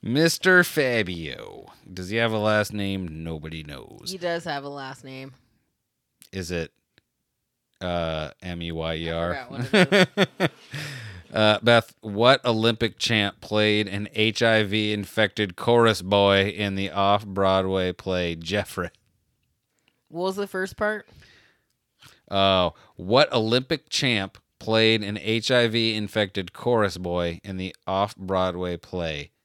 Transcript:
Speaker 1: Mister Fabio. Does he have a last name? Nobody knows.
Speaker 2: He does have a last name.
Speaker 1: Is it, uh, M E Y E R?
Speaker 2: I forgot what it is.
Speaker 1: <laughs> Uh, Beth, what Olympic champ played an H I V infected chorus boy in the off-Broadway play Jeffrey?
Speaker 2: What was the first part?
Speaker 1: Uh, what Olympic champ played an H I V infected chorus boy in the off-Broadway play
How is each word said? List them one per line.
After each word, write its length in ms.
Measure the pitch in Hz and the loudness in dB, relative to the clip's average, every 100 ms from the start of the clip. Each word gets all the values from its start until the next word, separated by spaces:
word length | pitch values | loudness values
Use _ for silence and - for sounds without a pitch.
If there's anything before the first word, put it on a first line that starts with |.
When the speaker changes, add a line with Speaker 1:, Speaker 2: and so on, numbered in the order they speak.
Speaker 1:
Mister 600 | - 127 165 - 185 180 | -2 2 2 2 6 6
Fabio. 1000 | 175 - 135 120 95 87 78 64 50 50 50 - - | 6 2 0 0 -2 -4 -8 -10 -14 -18 -20 -20 -18
Does 160 | 92 92 | -12 -6
he 60 | 110 | 0
have 160 | 117 | 0
a 60 | 110 | 2
last 340 | 107 107 104 | 2 2 0
name? 520 | 104 98 98 90 78 | -4 -4 -4 -6 -8
Nobody 380 | 82 80 78 80 | -8 -8 -10 -12
knows. 460 | 76 69 55 - - | -12 -16 -16 -16 -14
Speaker 2:
He 80 | 190 | -8
does 260 | 175 170 | -6 -6
have 200 | 165 143 | -6 -8
a 40 | 139 | -10
last 360 | 143 135 131 | -12 -14 -16
name. 280 | 135 131 135 127 _ _ _ _ _ _ _ _ - | -16 -16 -16 -18 _ _ _ _ _ _ _ _ -14
Speaker 1:
Is 180 | 95 85 | -10 -6
it, 220 | 90 78 _ _ _ _ _ _ _ _ _ _ _ | -6 -6 _ _ _ _ _ _ _ _ _ _ _
uh, 500 | 92 87 82 80 78 - | -6 -4 -4 -4 -8 -10
M 200 | 92 85 | -12 -8
E 100 | 85 | -8
Y 220 | 82 80 80 | -6 -4 -4
E 140 | 82 | -4
R? 240 | 82 85 | -4 -4
Speaker 2:
I 100 | 135 | -4
forgot 60 | - | -8
what 240 | - 123 214 180 | -10 0 4 4
it 180 | 202 185 - 185 _ | 4 2 2 -2 _
is. 100 | 175 | -4
Speaker 1:
<laughs> 40 | - - 143 147 135 110 92 - | -4 -16 -14 -12 -12 -14 -16 -6
Uh, 240 | - 107 104 | 2 4 4
Beth, 320 | 113 117 - _ | 4 4 4 _
what 420 | 110 101 117 139 123 | -10 2 4 4 2
Olympic 520 | 110 113 113 113 - | 2 2 2 -4 -2
champ 420 | - 113 101 - | -2 0 0 -4
played 460 | - 107 107 104 104 | -4 2 4 4 0
an 200 | 101 104 | -4 -8
H 280 | 107 110 107 | 0 0 2
I 200 | 117 110 | 4 4
V 300 | 104 107 107 | 2 0 0
infected 600 | 107 95 - 104 - 101 87 | -2 -4 0 0 0 -4 -2
chorus 440 | - 120 117 104 | 2 6 6 2
boy 460 | 92 101 101 98 98 | 2 4 6 6 2
in 280 | 85 101 98 | -2 -4 -2
the 140 | 98 | -4
off-Broadway 1000 | 90 98 104 107 95 95 95 95 95 90 | 0 2 2 0 0 2 2 2 0 -2
play 440 | 87 - 90 87 82 | -4 -4 -2 -2 -4
Jeffrey? 520 | 82 101 98 - 85 _ _ _ _ _ _ _ _ _ _ _ _ | -4 -4 -4 -6 -8 _ _ _ _ _ _ _ _ _ _ _ _
Speaker 2:
What 140 | 160 | -4
was 140 | 185 190 | -4 -4
the 100 | 202 | -6
first 300 | 190 185 - | -4 -6 -2
part? 280 | 208 214 - - - _ _ _ _ _ _ _ - _ _ | -2 -2 -10 -20 -20 _ _ _ _ _ _ _ -20 _ _
Speaker 1:
Uh, 400 | 98 98 95 90 - _ | 0 4 4 2 -2 _
what 360 | _ 90 120 151 | _ 0 2 4
Olympic 580 | 127 110 120 131 156 _ | 2 2 0 0 -8 _
champ 480 | - 139 113 95 - _ _ | -4 0 -2 -4 -10 _ _
played 440 | - 110 110 110 | 0 4 4 4
an 160 | 101 104 | 0 -6
H 320 | 87 113 107 | -2 -2 2
I 180 | 123 117 | 2 2
V 260 | 113 113 | 2 -2
infected 580 | 107 104 110 101 98 87 | -2 -4 -2 -2 -2 -8
chorus 440 | - - 117 101 90 | -6 0 2 0 -2
boy 420 | 90 87 87 85 | -4 -2 -2 -4
in 120 | - 92 | -10 -8
the 180 | 92 - - | -8 -10 -4
off-Broadway 880 | 95 101 - 95 95 92 87 90 87 | -2 -2 -4 -4 0 0 -2 -6 -6
play 520 | - 90 85 73 71 _ | -8 -6 -6 -6 -12 _